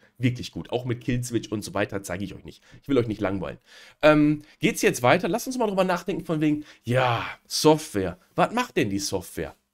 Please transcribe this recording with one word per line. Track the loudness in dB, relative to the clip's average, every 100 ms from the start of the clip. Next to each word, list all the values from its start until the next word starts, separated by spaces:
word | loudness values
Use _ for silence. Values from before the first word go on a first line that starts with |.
| _ -4
Wirklich | -2 -2 -8
gut. | -10 -6
Auch | -6
mit | -4 -6
Killswitch | -4 -4 -2 -4 -4
und | -8
so | -6
weiter | -4 -4 -4
zeige | -6 -8
ich | -8
euch | -10
nicht. | -16 -20 _ -16
Ich | -2
will | 0
euch | 0
nicht | -2
langweilen. | -2 -2 -6 -10 _ -20 -20 2
Ähm, | 6 6 6 2 -4 -2
geht's | -2 2
jetzt | 0 4
weiter? | 4 4 2
Lasst | -4 -4
uns | -4
mal | -2
drüber | 0
nachdenken | 0 0 -4 -6
von | -4 0
wegen, | 2 0 -4 -12
ja, | -2 0 2 0 -4 -12 -10
Software. | 2 4 4 2 -4 -4 -6 _ -2
Was | 0
macht | 0 -4 -2
denn | -2
die | -2
Software? | -4 -6 -8 -10 -10 -10 _